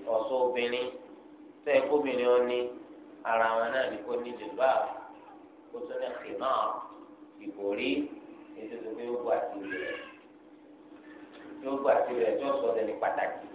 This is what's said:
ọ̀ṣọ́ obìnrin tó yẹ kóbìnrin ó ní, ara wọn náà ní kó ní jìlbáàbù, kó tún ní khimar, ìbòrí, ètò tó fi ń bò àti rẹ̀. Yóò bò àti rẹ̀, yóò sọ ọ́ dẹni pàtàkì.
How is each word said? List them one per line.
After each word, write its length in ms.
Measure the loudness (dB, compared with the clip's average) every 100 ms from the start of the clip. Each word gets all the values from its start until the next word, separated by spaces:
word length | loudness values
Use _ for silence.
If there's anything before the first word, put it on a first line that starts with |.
ọ̀ṣọ́ 340 | 2 0 2 2
obìnrin 500 | 2 2 0 0 -2 -6 -16 -20 -20 -20 -20 -10
tó 120 | 4
yẹ 120 | 4
kóbìnrin 460 | 6 4 4 2 6
ó 100 | 6
ní, 200 | 6 2 0 -6 -16 -18 -18 -10
ara 280 | 0 4 4
wọn 180 | 4 2
náà 160 | 2 0
ní 120 | -2
kó 140 | -4
ní 160 | -4 -4
jìlbáàbù, 580 | -8 -10 2 4 4 2 -4 -12 -18 -20 -20 -20 -20 -14
kó 120 | -10
tún 200 | -8 -6
ní 100 | -6
khimar, 500 | -6 -8 -4 0 2 0 -2 -8 -14 -18 -20 -20 -14
ìbòrí, 540 | -12 -4 -2 0 2 0 -2 -8 -16 -20 -18
ètò 220 | -14 -10 -8
tó 120 | -8
fi 140 | -6
ń 80 | -4
bò 180 | -4 0
àti 280 | 0 0 -6 -6
rẹ̀. 280 | -6 -6 -8 -10 -18 -20 -20 -20 -20 -20 -20 -20 -20 -18 -18 -18 -18 -16 -10
Yóò 180 | -4 0
bò 120 | 4
àti 220 | 4 4
rẹ̀, 200 | 2 2
yóò 180 | 2 0
sọ 160 | 0 2
ọ́ 80 | 2
dẹni 180 | 0
pàtàkì. 540 | 0 0 0 -2 -4 -12